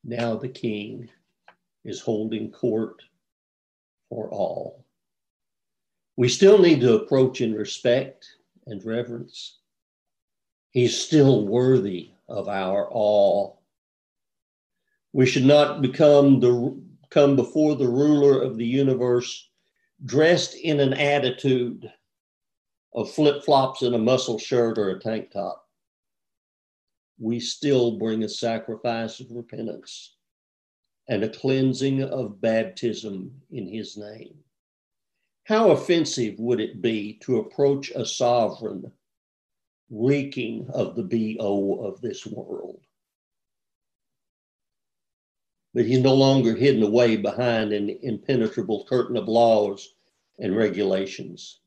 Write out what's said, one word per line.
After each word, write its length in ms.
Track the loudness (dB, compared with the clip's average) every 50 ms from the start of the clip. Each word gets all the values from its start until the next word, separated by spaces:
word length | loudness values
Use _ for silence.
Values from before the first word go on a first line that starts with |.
| -12
Now 320 | -10 -6 -4 -4 -4 -4
the 140 | -6 -8 -12
King 580 | -12 -8 -8 -6 -6 -6 -10 -12 -14 -16 -16 -18 _ _ _ _ _ _ _ -20 _ _ _ _ _ _ _
is 180 | -14 -14 -10
holding 480 | -6 -6 -4 -4 -4 -6 -6 -8 -8 -10
court 520 | -10 -6 -4 -2 -2 -2 -4 -6 -10 _ _ _ _ _ _ _ _ _ _ _ _ _ _ _ _ _ _ _ _ _ _ _
for 200 | -12 -12 -10 -10
all. 540 | -6 -6 -6 -6 -6 -8 -10 -12 -14 -20 _ _ _ _ _ _ _ _ _ _ _ _ _ _ _ _ _ _ _ _ _ _ _ _ _ _ _
We 120 | 0 0 0
still 300 | 2 6 8 8 10 10
need 200 | 8 6 6 6
to 160 | 6 4 4
approach 460 | 4 2 2 2 2 2 2 2 -2
in 120 | -4 -4 -2
respect 720 | -4 -6 -8 -10 -2 0 2 2 2 0 -4 -12 _ -20 -20 _ _ _ _ _ _ _
and 140 | -16 -16 -12 -8
reverence. 760 | -6 -6 -6 -6 -8 -10 -14 -14 -16 -18 -18 -18 -20 _ _ _ _ _ _ _ _ _ _ _ _ _ _ _ _ _ _ _ _ _ _ _ _
He's 260 | _ 0 2 2 0
still 480 | -4 -6 2 4 6 6 6 6 4 2
worthy 680 | 0 0 2 4 4 4 2 2 -2 -6 -8 -12 -14 _ _ _ -10
of 180 | -10 -8 -6
our 400 | -6 -4 -4 -2 -2 -2 -2 -4 -4
awe. 640 | -4 -2 0 2 4 4 4 4 4 2 -2 -4 -8 _ _ _ _ _ _ _ _ _ _ _ _ _ _ _ _ _ _ _ _ _ _ _ _ _ _ _ _ _ _ _
We 140 | 2 2 2
should 180 | 2 2 2 4
not 360 | 6 6 6 6 4 0 -2
become 580 | -4 -4 2 4 6 8 8 8 8 6 6 6
the, 420 | 6 4 4 2 0 -4 -6 -10 -18 -20 -20 _ _ _
come 260 | 2 4 4 6 4
before 400 | 2 0 0 0 0 2 2 2
the 140 | 0 0 0
ruler 520 | 2 2 2 4 4 6 6 4 4 4
of 140 | 0 -4 -4
the 80 | -4 -4
universe 840 | -2 0 2 2 2 2 0 0 0 0 0 -2 -4 -14 -16 -18 _ _ _ _ _ _ _ _ _ _ _ -12
dressed 500 | -2 2 2 4 4 4 2 0 -6 -10
in 240 | -8 -4 -2 0 0
an 140 | 0 0 0
attitude 1000 | 0 0 0 2 0 0 -2 -4 -2 0 0 0 0 0 -4 -6 -12 -16 -20 -20 _ _ _ _ _ _ _ _ _ _ _ _ _ _ _ _ _ _ _ _
of 180 | -6 -6 -6
flip-flops 720 | 0 2 2 2 2 2 0 2 4 4 4 2 -2 -2
and 140 | -2 -2 0
a 40 | 0
muscle 400 | 2 2 2 2 0 -2 -6 -6
shirt 380 | -4 -2 0 2 2 0 0
or 140 | -2 -2 -2
a 80 | -4 -6
tank 320 | -6 -6 -6 -6 -8 _
top. 360 | _ -8 -8 -8 -10 -12 _ _ _ _ _ _ _ _ _ _ _ _ _ _ _ _ _ _ _ _ _ _ _ _ _ _ _ _ _ _ _ _
We 220 | -6 -6 -4 -4
still 560 | -6 -8 -10 -6 -2 2 2 4 2 2 0
bring 260 | -2 -4 -4 -2 -2 -4
a 60 | -6
sacrifice 880 | -6 -6 -4 -4 -4 -4 -6 -10 -12 -6 -6 -6 -4 -4 -6 -8 -10 -14
of 120 | -18 -14
repentance 840 | -14 -14 -14 _ -12 -10 -10 -10 -10 -12 -16 -20 -20 -20 -20 -20 _ _ _ _ _ _ _ _ _ _ _ _ _ _ _ _ _ _ _ -6
and 140 | -4 -2 -2
a 40 | -4
cleansing 720 | -6 -6 -2 -2 0 2 2 0 0 0 -2 -2 0 -2 -2
of 360 | -4 -6 -6 -8 -8 -8 -4
baptism 920 | -2 0 0 0 -2 -4 -8 -6 -6 -4 -4 -6 -10 -12 -12 -12 -12 -14 -18 -20 _ _
in 160 | -12 -12 -12
his 300 | -10 -10 -12 -12 -12 -16
name. 380 | -18 -18 -18 -18 -20 -20 -20 _ _ _ _ _ _ _ _ _ _ _ _ _ _ _ _ _ _ _ _ _ _ _
How 240 | -2 0 4 4 4
offensive 720 | 4 4 2 0 0 0 2 -2 -2 -4 -4 -6 -6 -6
would 200 | -4 -2 -2 -2
it 220 | -2 -6 -8 -4
be 320 | -4 -2 -2 -2 -6 -8 -14 _
to 160 | -6 -4 -2
approach 540 | -2 -2 -6 -2 0 2 2 2 0 -4 -10
a 120 | -8 -8 -8
sovereign 880 | -8 -4 -2 0 0 2 2 0 0 -4 -8 -10 -10 -10 -10 -14 -16 _ _ _ _ _ _ _ _ _ _ _ _ _ _ _ _ _ _ _ _
reeking 760 | -8 -2 0 0 0 0 -2 -6 -8 -8 -8 -8 -8 -10 -12 -10 -6
of 220 | -4 -6 -4 -4
the 80 | -8 -6
B 340 | -4 -4 -4 -2 -4 -6 -6
O 360 | -4 -2 -2 -2 -2 -2 -4 -4 -6
of 160 | -10 -10 -10
this 240 | -10 -10 -10 -10 -12
world? 560 | -14 -14 -14 -12 -12 -12 -12 -12 -14 -16 -20 _ _ _ _ _ _ _ _ _ _ _ _ _ _ _ _ _ _ _ _ _ _ _ _ _ _ _ _ _ _ _ _ _ _ _ _ _ _ _ _ _ _ _ _ _ _ _ _ _ _ _ _ _ _ _ _ _ _ _
But 100 | -2 0
he's 140 | 2 2 2
no 160 | 4 4 4
longer 400 | 6 6 6 4 4 2 2 0
hidden 260 | 2 2 2 4 4
away 360 | 2 2 4 4 4 4 2
behind 560 | 0 -2 -4 -4 -2 -2 -2 0 -2 -2 -2 -4
an 220 | -4 -4 -6 -8 -8
impenetrable 840 | -8 -8 -8 -8 -4 -2 0 0 0 -2 -2 -6 -4 -4 -6 -6 -4
curtain 320 | -2 -2 -2 -2 -2 -4
of 100 | -6 -4
laws 680 | 0 2 4 4 6 4 4 2 0 -4 -10 -14 -20 _ _ _ _ _ _ _ _ _ -8
and 180 | -6 -4 0
regulations. 1000 | 0 0 0 0 -2 -2 0 0 -2 -4 -6 -10 -14 -14 -16 -16 -18 -20 -20 -20 _ _